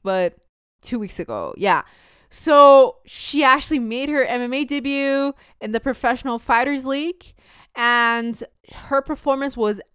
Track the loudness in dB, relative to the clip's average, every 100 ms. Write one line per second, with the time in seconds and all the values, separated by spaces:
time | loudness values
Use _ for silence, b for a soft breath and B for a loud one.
0 | -4 0 -2 -4 _ _ _ _ -10 -8
1 | -8 -10 -8 -6 -6 -4 0 0 -2 b
2 | b b b -8 4 8 10 8 6 0
3 | -18 -14 -6 0 2 2 0 -4 -4 -6
4 | -2 -2 0 -2 -4 -6 -4 -4 -4 -2
5 | 0 0 -2 -6 b _ -8 -4 -4 -2
6 | -2 -2 -4 -6 0 0 0 -4 -4 -6
7 | -6 -10 -18 _ b b b -2 0 2
8 | 2 0 -4 -8 -14 _ _ -20 -2 -2
9 | -2 -4 -2 -2 -4 -2 -2 -4 -10